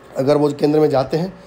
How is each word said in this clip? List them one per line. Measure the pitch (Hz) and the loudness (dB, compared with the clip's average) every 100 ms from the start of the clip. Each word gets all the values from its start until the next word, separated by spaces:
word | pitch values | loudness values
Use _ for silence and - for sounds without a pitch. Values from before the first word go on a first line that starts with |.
| - - | -14 -4
अगर | 131 147 | 0 2
वो | 147 | 0
केंद्र | 135 147 151 | 0 0 2
में | 151 | 2
जाते | 131 139 160 | 0 -2 -4
हैं | 185 - | -6 -10